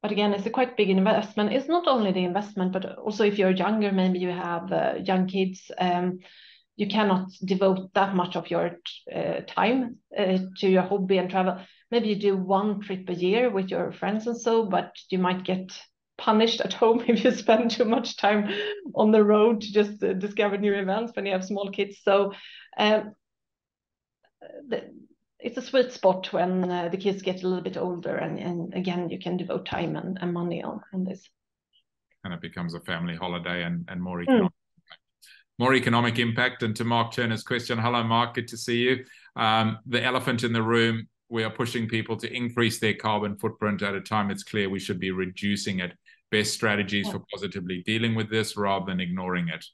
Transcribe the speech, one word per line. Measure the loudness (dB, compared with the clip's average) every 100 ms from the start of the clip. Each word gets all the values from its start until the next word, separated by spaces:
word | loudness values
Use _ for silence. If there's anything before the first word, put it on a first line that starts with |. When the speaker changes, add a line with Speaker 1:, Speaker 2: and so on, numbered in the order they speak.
Speaker 1:
but | -2
again, | 2 2
it's | 2
a | -2
quite | 0 0 2
big | 4
investment. | 6 6 4 0 0 0
It's | 0 2
not | 0 2
only | 2 2
the | 2
investment, | 0 -2 -4 -2 -2
but | -2 -6 -8
also | -6 2
if | 2 4
you're | 4
younger, | 4 2 2 2
maybe | 2 2 2
you | -2
have, | -4 -4 -4 -2
uh, | 0 0 -2
young | 0 2 2
kids, | 0 -2 -2 -14 -2
um, | 0 2 0 -4 -12 -20 -20 -20 _ -6
you | -2
cannot | 2 4 2 0 -8
devote | -2 4 4 2 0
that | 0 2
much | 2 0 -4
of | -2
your, | -2 -2 -4 -16 -16 -10
uh, | -6 -4 -4 -4
time, | 0 2 2 -2 -8 _ -2
uh, | 2 2 0 0
to | 4
your | 4
hobby | 4 0 2 2
and | 2
travel. | 0 0 -2 -10 _ _
Maybe | 0 0
you | 2
do | 2 2
one | 2 2 2 -2
trip | -6 -8 -6
a |
year | -2 2 4 2
with | 0 -2
your | -2 -4
friends | -4 -4 -2 -4
and | -4
so, | 2 2 2
but | 0 -2 -12 -4
you | 0
might | 0 0
get | -2 -4 -6 -16 -20 _ _ -4
punished | 2 4 4 2
at | -4
home | 2 4 4
<laughs> | 4
if | 4
you | 4
spend | 2 4 4 4
too | 2 2
much | 2 -2 0
time | 2 2 0 -4 -4 -6 -8
on | 2 6
the | 8
road | 8 8 6 4
to | 0
just, | 2 0 0
uh, | -2
discover | -2 -4 0 0 2
new | 0
events | 0 0 -2 -2 -6
when |
you | -4
have | -4 -4
small | -6 -6
kids. | -4 -6 -2
So, | 2 4 2 -4 -18 -20 -16 0
um, | 4 4 0 -14 _ _ _ _ _ _ _ _ _ _ _ _ -18 -18 -8
the, | -8 -8 -20 -20 _ _ _
it's | -10 -8
a |
sweet | 0 2 2
spot | 4 2 2 -2
when, | 0 0 2 0
uh, | -2 -2
the | -2
kids | -2 -2
get | -4 -2
a | -2
little | -2
bit | -4 -4
older | -4 -4 -4 -4
and, | -4 -6
and | -6 -6 -6
again, | -4 -2 -2 -4
you | -6
can | -4 -4
devote | -4 -6 -4
time | -4 -4
and, | -4 -6 -6
and | -4
money | -4 -4 -4
on, | -6 -10 -10
on | -6
this. | -6 -6 _ _ _ _ _ _ _ _ _ _
Speaker 2:
And | -12
it | -10
becomes | -10 -8 -8
a | -8
family | -6 -6 -4
holiday | -4 -6 -4 -4 -4
and, | -4 -6 -6
and | -8
more | -6 -6
Speaker 1:
Mm. |
Speaker 2:
economic, | 0 2 2 _ _ _ _ -20 _ _ -20 -20 _ -2
more | 4
economic | 4 4 2 2 2
impact. | 0 0 -2 -2
And | -4 -2
to |
Mark | 0 0 0
Turner's | -2 -2 -2
question, | -2 -4 -2 -2
hello, | 0 0
Mark, | 2 2 2
good | -2 -6
to | -8
see | -2 0
you. | 2 0 -4 -20 -16 -2
Um, | 2 4 2 -2
the | -4 -2
elephant | 0 0 0 0
in | 0
the | 0
room, | 2 4 4 0 -6 _ _
we | -4
are | -4
pushing | -2 -4 -2 -2
people | -4 -4 -6
to | -6
increase | -6 -4 2 2 2
their | -2
carbon | 0 0 0 -2 -4
footprint | -6 -2 -2 0
at | -2
a | -4
time | -2 -2 0
it's | -4
clear | -6 -4 -2
we | -4
should | -4 -4
be | -4
reducing | -4 -6 -4 -2 -2 -2 -4
it. | -6 -10 _ _ _
Best | 0 0
strategies | 0 0 0 0 -2 -2
Speaker 1:
Yeah. |
Speaker 2:
for | -6 -10
positively | -10 -8 -8 -8 -6
dealing | -2 0 0
with | 0 0
this | -2 -2 -2
rather | -2 -2 -2
than | -4
ignoring | -4 -4 -2 -2 -2
it. | -6 -12